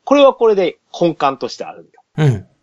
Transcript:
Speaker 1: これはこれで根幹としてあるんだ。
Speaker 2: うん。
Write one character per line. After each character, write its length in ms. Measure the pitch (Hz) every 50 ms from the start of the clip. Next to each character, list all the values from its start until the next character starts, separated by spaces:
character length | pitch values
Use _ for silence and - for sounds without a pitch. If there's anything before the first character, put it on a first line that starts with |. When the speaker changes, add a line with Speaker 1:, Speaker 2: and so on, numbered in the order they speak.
| _
Speaker 1:
こ 100 | - 277
れ 100 | 285 277
は 100 | 269 -
こ 120 | - 233
れ 80 | 220 208
で 240 | 190 185 160 - - _ _ -
根 180 | - 175 170
幹 260 | 151 - 156 139 135 123
と 100 | 127 117
し 80 | -
て 80 | - -
あ 80 | 82 78
る 100 | 80 80
ん 40 | _ _ _ _ _ _
だ。 80 | - 156
Speaker 2:
う 40 | 143
ん。 180 | 117 95 92 _ _ _